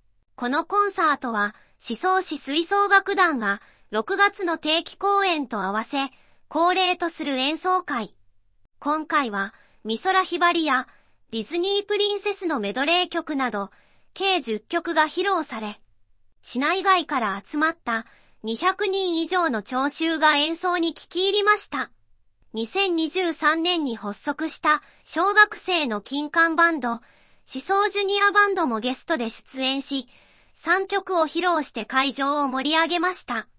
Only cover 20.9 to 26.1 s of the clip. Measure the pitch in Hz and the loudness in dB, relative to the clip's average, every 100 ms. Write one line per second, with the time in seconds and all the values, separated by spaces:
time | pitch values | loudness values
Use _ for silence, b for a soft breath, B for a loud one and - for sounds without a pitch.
20.9 | - - 339 392 403 403 415 - 269 - | -4 -8 -2 0 2 2 2 0 -6 -8
21.9 | _ _ _ _ _ _ 220 226 381 392 | _ _ _ _ _ _ -6 -4 0 0
22.9 | 339 320 370 349 311 311 320 339 349 277 | 2 0 0 -2 0 0 2 2 0 0
23.9 | 226 208 208 - 285 311 - 311 302 b | -4 -6 -6 -6 -4 -4 -2 0 0 b
24.9 | b b 311 381 415 415 - - 349 277 | b b -2 2 6 6 4 -2 -2 0
25.9 | 214 - | -4 -4